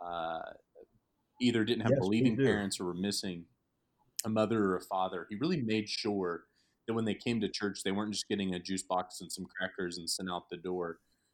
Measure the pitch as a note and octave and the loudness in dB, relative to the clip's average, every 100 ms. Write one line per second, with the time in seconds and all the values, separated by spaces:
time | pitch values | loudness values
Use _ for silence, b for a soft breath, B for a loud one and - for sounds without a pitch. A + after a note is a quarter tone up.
0 | F2 E2+ E2 E2 - - _ - - _ | -8 -6 -4 -4 -8 -12 _ -20 -20 _
1 | _ _ _ _ B2 A#2 A2 A2+ A2+ F#2+ | _ _ _ _ 2 4 4 2 4 4
2 | F#2 A2 B2+ A2+ C3+ G#2 G2+ - F#2 F2 | 4 4 4 4 4 4 2 -2 -4 -2
3 | G2 G2 G2+ F2 E2 _ _ _ _ _ | 0 0 -4 -6 -12 _ _ _ _ _
4 | _ - A2+ A2 G#2+ A2+ G2+ F2+ - G2 | _ -8 -2 2 4 4 4 2 -2 -2
5 | F#2 F2+ E2 G#2 D3 F3+ A2+ A2 G#2 - | -2 -4 -8 -4 0 0 2 0 0 -2
6 | A2+ G2+ F2+ E2+ - _ _ _ - A2+ | 0 0 0 -2 -8 _ _ _ -4 0
7 | A2 - - A#2 G2+ - G#2 G2 - F#2+ | 0 0 0 0 0 0 -2 -2 -2 0
8 | G#2 G2+ - G#2 F#2+ F2+ F2 F#2+ - F#2 | 0 -4 -2 0 0 -2 -2 -4 0 -2
9 | F2+ - F2+ - F2+ - F#2+ - F2+ F2 | -2 -8 -10 -10 -10 -6 -6 -4 -6 -6
10 | E2+ - F#2+ F2 - F2 F2 F2+ E2+ E2 | -4 -4 -2 -4 -6 -8 -4 -4 -4 -6
11 | _ _ _ | _ _ _